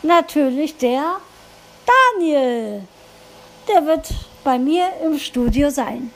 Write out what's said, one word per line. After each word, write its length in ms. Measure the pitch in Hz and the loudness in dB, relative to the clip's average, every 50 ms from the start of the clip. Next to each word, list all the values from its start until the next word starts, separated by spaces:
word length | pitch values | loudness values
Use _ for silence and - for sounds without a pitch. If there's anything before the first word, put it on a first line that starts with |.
natürlich 720 | - 311 349 339 330 330 - 302 285 262 247 269 311 302 - | 2 4 4 4 2 2 0 0 0 0 0 -2 -4 -4 -4
der 400 | - 254 240 247 262 294 330 370 403 - - - - - - - - - - - - - | -2 -2 0 0 0 -2 -4 -6 -6 -10 -18 -20 -20 -20 -20 -20 -20 -20 -20 -20 -8 0
Daniel. 1000 | - 494 523 523 508 466 381 339 320 294 277 262 247 240 233 220 214 208 202 190 - _ - - - - - - - - - - - - - - - | 4 4 6 6 4 2 0 0 0 2 2 2 0 -2 -2 -4 -6 -8 -10 -12 -16 _ -20 -20 -20 -20 -20 -20 -20 -20 -20 -20 -20 -20 -12 -4 2
Der 160 | 415 359 294 | 2 2 4
wird 240 | 302 320 320 - - - - - - - - - | 2 0 -2 -2 -8 -10 -10 -10 -16 -20 -6 -2
bei 140 | 285 254 247 | -2 0 0
mir 340 | 254 285 320 359 359 370 370 - | 0 0 0 0 0 -2 -4 -4
im 160 | 330 320 311 277 | -4 -2 -2 -4
Studio 520 | - - - 247 240 233 220 262 285 294 | -6 -6 -4 -2 0 0 2 2 0 0
sein. 420 | 277 277 233 233 226 - 262 233 - | 0 -2 -4 -6 -6 -10 -10 -12 -14